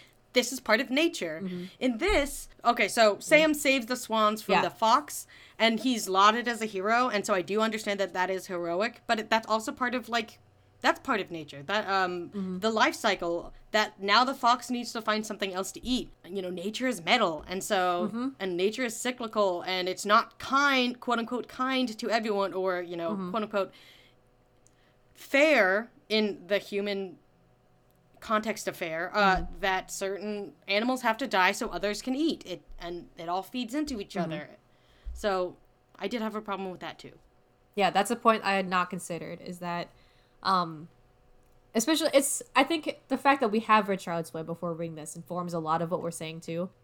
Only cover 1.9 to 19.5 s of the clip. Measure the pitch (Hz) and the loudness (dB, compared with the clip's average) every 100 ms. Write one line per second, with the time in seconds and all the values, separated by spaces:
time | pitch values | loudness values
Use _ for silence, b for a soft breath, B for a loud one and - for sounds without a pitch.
1.9 | 220 339 220 175 - - - 233 240 202 | 0 2 2 2 -6 -14 -2 0 2 2
2.9 | - 220 196 - 302 311 294 277 269 226 | 6 6 4 4 6 6 4 2 2 0
3.9 | 247 - 220 214 214 - 180 170 - 220 | -6 0 2 4 2 2 2 2 0 4
4.9 | 269 294 - - B B - 226 220 254 | 4 2 -10 -14 B B 0 2 2 0
5.9 | 226 196 190 208 233 233 220 214 196 202 | 0 2 6 6 6 0 -4 -4 -2 2
6.9 | 233 254 202 196 190 175 208 220 214 220 | 2 2 0 0 0 0 0 0 -2 -4
7.9 | 202 185 185 185 185 185 175 170 175 226 | -2 -2 0 0 -2 -4 -6 -2 -2 -2
8.9 | - - 226 214 220 220 220 220 - 247 | -4 -4 -4 0 0 2 -2 -2 -4 -4
9.9 | 247 226 233 226 - _ _ _ _ 269 | -4 -4 -4 -4 -12 _ _ _ _ -2
10.9 | 330 - 214 180 165 147 139 139 208 190 | -2 -2 -4 -4 -10 -12 -12 -4 -2 0
11.9 | 196 180 180 170 202 190 185 220 220 269 | 0 0 -2 -8 -6 -6 -2 0 2 2
12.9 | - 220 185 170 170 - b - 214 214 | 2 0 0 -2 -4 -6 b 0 2 2
13.9 | - 202 214 254 262 233 247 - 247 240 | 0 4 6 4 2 2 2 0 -6 -4
14.9 | 233 220 214 214 208 196 185 190 - 240 | -4 -2 -2 -4 -6 -4 -4 -6 -8 -4
15.9 | 240 165 - 165 196 180 180 190 214 254 | -4 -4 -14 -10 -8 -6 -6 -6 -4 -4
16.9 | 190 165 240 185 151 - 185 - 196 180 | -2 2 2 2 0 -6 -6 0 2 2
17.9 | 175 190 226 262 - 190 175 196 220 240 | 0 -2 -4 -6 -4 -4 0 0 0 -4
18.9 | - 247 254 220 214 196 | -4 -6 -4 -4 0 2